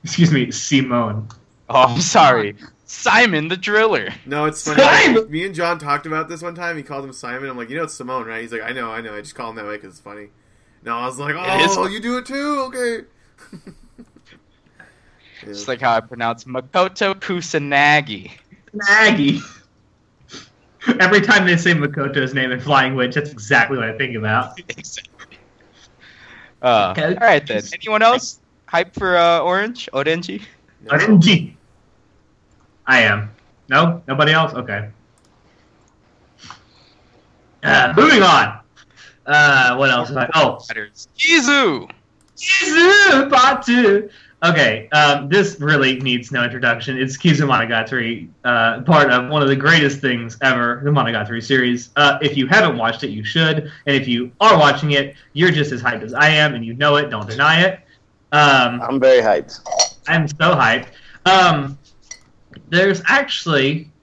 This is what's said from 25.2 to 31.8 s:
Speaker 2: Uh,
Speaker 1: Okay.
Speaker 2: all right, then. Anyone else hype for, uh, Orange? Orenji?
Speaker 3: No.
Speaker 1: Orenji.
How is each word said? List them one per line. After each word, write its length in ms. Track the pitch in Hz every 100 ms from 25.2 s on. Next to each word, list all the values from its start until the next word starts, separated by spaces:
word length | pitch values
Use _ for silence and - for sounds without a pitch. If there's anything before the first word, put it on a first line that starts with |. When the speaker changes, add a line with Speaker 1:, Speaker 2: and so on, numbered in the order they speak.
| - - _ _ _ _ _ _ - - - - - _
Speaker 2:
Uh, 280 | 127 113 95 95
Speaker 1:
Okay. 160 | 156
Speaker 2:
all 140 | 185 226
right, 180 | -
then. 160 | 156 - 208
Anyone 300 | 170 220 214
else 380 | 226 254 - - _ _
hype 300 | _ 170 175
for, 200 | - 196
uh, 240 | 175 170 170
Orange? 460 | 165 185 214 240 -
Orenji? 480 | 135 143 165 180 202 - _ _ _
Speaker 3:
No. 80 | 110
Speaker 1:
Orenji. 600 | 147 214 202 170 185 - - _ _